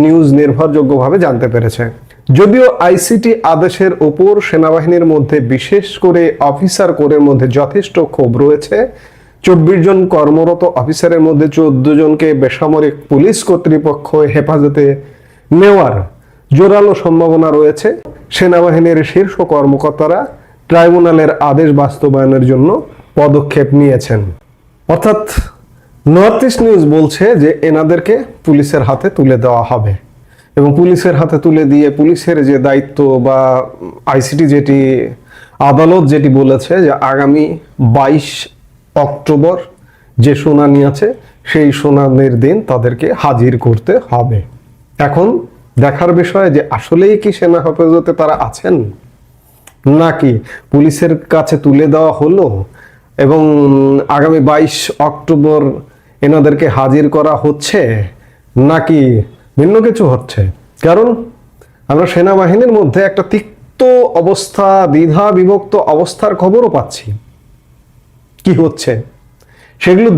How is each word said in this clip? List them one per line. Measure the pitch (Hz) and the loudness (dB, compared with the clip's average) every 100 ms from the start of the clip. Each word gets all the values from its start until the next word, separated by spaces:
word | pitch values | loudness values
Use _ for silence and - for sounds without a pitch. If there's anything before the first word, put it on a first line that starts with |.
নিউজ | 151 165 151 139 | 2 4 4 2
নির্ভরযোগ্যভাবে | 147 127 156 147 135 139 131 190 | 2 0 0 0 0 0 0 0
জানতে | 165 123 123 | 0 -2 -2
পেরেছে। | 117 113 - 117 - - - - 135 | -2 -4 -4 -8 -10 -20 -10 -2 2
যদিও | 202 254 254 - 175 | 4 4 2 2 0
আইসিটি | 180 - 233 233 226 160 | 0 0 -2 0 0 0
আদেশের | 160 180 - 190 175 151 | 0 -2 -2 -2 0 -2
ওপর | 147 190 208 - | 2 2 2 0
সেনাবাহিনীর | 160 156 160 160 175 165 | -2 0 0 0 0 2
মধ্যে, | 151 135 151 120 | 0 0 -2 -2
বিশেষ | 127 - 202 196 - | -4 -2 -2 -2 -2
করে | 180 175 165 151 143 | 0 2 0 0 -2
অফিসার | 139 185 - 185 143 | -2 -4 -2 -2 0
কোরের | 147 151 143 | 0 2 2
মধ্যে | 135 131 131 | 2 0 -2
যথেষ্ট | 139 - - 175 151 | -2 -4 -4 -4 -4
ক্ষোভ | - 127 123 | -2 -2 2
রয়েছে। | 143 147 - 208 254 - - _ _ _ | 2 0 -2 -4 -4 -8 -20 _ _ _
চব্বিশ | - 175 160 190 175 | 0 2 2 2 2
জন | 185 185 | 2 2
কর্মরত | 170 147 156 165 175 175 - | 0 2 2 0 0 -2 -2
অফিসারের | 123 156 170 165 160 | -4 -2 0 2 2
মধ্যে | 147 156 151 | 2 0 0
চোদ্দ | 156 131 139 151 | 0 2 2 2
জনকে | 156 151 160 139 | 2 0 0 0
বেসামরিক | 131 - 156 156 151 143 - | -2 -2 -2 0 -2 -4 -2
পুলিশ | 156 185 214 - | 0 2 0 -2
কর্তৃপক্ষ | 175 170 156 156 143 - 151 147 | -2 0 0 0 -4 -4 0 0
হেফাজতে | 139 143 156 143 143 143 139 - - _ _ _ 165 | 0 -2 0 0 0 0 -2 -8 -20 _ _ _ 2
নেওয়ার | 202 196 135 104 92 - _ _ _ | 4 4 2 -2 -6 -12 _ _ _
জোরালো | 135 190 208 202 180 | 2 4 4 2 0
সম্ভাবনা | 175 165 165 160 160 151 | 0 0 2 2 2 2
রয়েছে। | 151 151 214 339 - - - - | 0 0 -4 -6 -10 -20 -12 -2
সেনাবাহিনীর | 185 175 175 160 170 160 151 | 0 2 2 2 2 0 0
শীর্ষ | 175 196 - 170 | -2 -2 -4 -2
কর্মকর্তারা | 147 139 139 151 147 156 180 269 - _ _ - | 0 0 0 -2 -2 -2 -2 -4 -12 _ _ -2
ট্রাইব্যুনালের | 165 170 175 170 160 156 151 147 | 2 4 4 4 2 2 0 0
আদেশ | 139 160 143 | 0 2 2
বাস্তবায়নের | 139 - 143 135 135 131 127 | 0 -2 -2 0 2 2 2
জন্য | 131 147 262 - - - - | 2 0 0 -6 -18 -8 0
পদক্ষেপ | 147 143 143 156 139 143 | 2 2 0 -2 0 2
নিয়েছেন। | 143 127 - 113 95 85 _ _ _ _ - | 2 0 -2 -4 -4 -10 _ _ _ _ -6
অর্থাৎ | 160 220 214 214 - - - _ _ _ _ 143 170 | -2 0 -2 -4 -6 -8 -12 _ _ _ _ 0 2
নর্থ | 208 226 262 | 2 2 -2
ইস্ট | 254 226 | 0 2
নিউজ | 202 151 156 | 2 2 2
বলছে | 151 - 196 220 | 0 0 0 2
যে | 147 156 160 | 2 0 0
এনাদেরকে | 156 156 170 185 240 254 - - | 0 0 -2 0 -2 -4 -6 0
পুলিশের | 143 143 147 123 | 0 0 -2 -2
হাতে | 135 147 139 | -2 -4 -2
তুলে | 135 127 | 0 0
দেওয়া | 127 120 117 | 0 -2 -2
হবে | 123 107 95 - _ _ _ _ - | -4 -4 -6 -10 _ _ _ _ 0
এবং | 143 143 | 0 2
পুলিশের | 175 175 180 147 | 2 2 0 0
হাতে | 160 156 | 0 0
তুলে | 165 156 147 | 0 2 2
দিয়ে | 147 147 143 | 2 2 0
পুলিশের | 151 170 - 160 135 | 0 0 -2 -2 0
যে | 139 139 | 0 0
দায়িত্ব | 135 139 - 139 131 127 | 0 -2 -2 0 0 0
বা | 131 131 127 - - 90 - - | 0 0 0 -4 -12 -18 -10 -4
আইসিটি | 135 127 143 156 | -2 -2 0 0
যেটি, | 143 143 139 135 127 113 120 _ - - - 139 | 2 2 0 0 -2 -4 -10 _ -20 -20 -4 0
আদালত | 139 160 185 143 | 2 4 2 2
যেটি | 151 143 131 | 0 2 2
বলেছে | 135 135 - 180 160 | 2 0 -2 0 0
যে | 127 135 | 0 -2
আগামী | 135 139 151 156 156 - - 120 135 | 0 0 0 0 -6 -14 -4 0 2
বাইশ | 135 151 - - - _ _ _ _ 151 | 2 0 -4 -12 -16 _ _ _ _ -4
অক্টোবর | 143 147 - 147 160 180 - _ _ _ _ - | -4 -4 -2 0 0 -2 -8 _ _ _ _ -2
যে | 123 143 | 0 0
শুনানি | 151 147 143 143 139 | 0 2 2 2 0
আছে, | 143 214 262 - _ - | 0 -4 -4 -14 _ -6
সেই | 156 147 143 | 0 0 0
শুনানির | 147 139 139 131 135 120 | 0 0 0 2 0 0
দিন | 131 202 214 | 0 -2 -2
তাদেরকে | 127 120 120 156 - | -2 -2 -2 -4 -2
হাজির | 147 123 120 117 120 | -2 0 0 0 -2
করতে | 110 - 202 - | -2 -2 -4 -2
হবে। | 120 117 107 - - _ _ _ - 147 | -4 -2 -4 -6 -14 _ _ _ -6 -2
এখন | 143 202 117 - - _ - | 0 0 -2 -8 -18 _ -2
দেখার | 135 143 175 175 | -2 0 0 0
বিষয় | 175 196 190 143 | 0 0 0 0
যে | - 120 | -2 -8
আসলেই | - 165 196 214 | -2 0 2 2
কি | 214 190 | -2 -2
সেনা | 175 170 | 0 0
হেফাজতে | 156 156 165 165 160 160 | -2 -2 0 0 0 -2
তারা | 156 156 135 | -2 -2 -6
আছেন, | - - 165 104 - _ _ _ _ _ _ - _ 135 151 | -6 -4 -2 -4 -10 _ _ _ _ _ _ -20 _ 0 2
নাকি | 165 151 139 113 - - - | 2 0 -2 -2 -6 -18 -4
পুলিশের | 143 156 147 170 160 - | 0 0 0 -2 -2 -2
কাছে | 160 151 151 | -2 0 -2
তুলে | 143 139 151 | 0 2 2
দেওয়া | 156 160 - | 2 0 0
হলো | 151 196 156 98 98 - - _ _ - | 0 0 0 -4 -10 -16 -20 _ _ -2
এবং | 139 160 156 147 143 139 135 139 - 143 | 0 2 2 2 2 2 2 0 0 0
আগামী | 156 160 139 | 0 2 2
বাইশ | 151 156 - - - 151 | 2 0 -4 -8 -4 -4
অক্টোবর | - - 156 151 151 139 - - _ _ _ 143 | -4 -2 0 2 0 0 -4 -12 _ _ _ 0
এনাদেরকে | 156 143 139 156 120 | 2 2 2 0 0
হাজির | 135 143 151 156 | 0 0 0 0
করা | 151 147 | 0 -2
হচ্ছে, | 151 147 - 208 123 110 95 - _ _ _ 123 139 | -2 -4 -4 -2 -2 -2 -6 -12 _ _ _ 0 0
নাকি | 160 - 156 131 113 - - _ - | 0 0 0 2 0 -4 -10 _ -2
ভিন্ন | 160 220 226 | 2 2 0
কিছু | 226 170 | 0 0
হচ্ছে। | 123 - - 92 - _ _ 160 | -2 -4 -4 -4 -6 _ _ 0
কারণ | 175 240 226 233 - _ _ _ _ - | 2 2 -2 -8 -20 _ _ _ _ -4
আমরা | 147 170 | -2 0
সেনাবাহিনীর | 170 185 196 180 202 247 214 | 0 0 2 2 2 2 2
মধ্যে | 160 180 196 | 0 0 0
একটা | 196 185 | -2 -2
তিক্ত | 214 - - - - 254 254 240 170 | -4 -6 -16 -18 -2 2 2 2 0
অবস্থা, | 170 196 - - 196 196 180 | -2 -2 -4 -2 0 2 2
দ্বিধা | 147 165 156 208 185 | 2 2 0 0 2
বিভক্ত | 185 202 - 208 - | 2 0 -2 -2 0
অবস্থার | 151 175 - 214 190 | -2 -2 -4 -4 -2
খবরও | 180 220 233 143 | 0 0 0 -2
পাচ্ছি। | 107 - 107 104 - _ _ _ _ _ _ _ _ _ _ _ 190 | -6 -10 -12 -14 -16 _ _ _ _ _ _ _ _ _ _ _ -2
কি | 175 | 0
হচ্ছে, | 160 - - 110 - _ _ _ _ _ _ _ | 0 -2 -6 -6 -8 _ _ _ _ _ _ _
সেগুলো | 180 185 233 | 0 2 2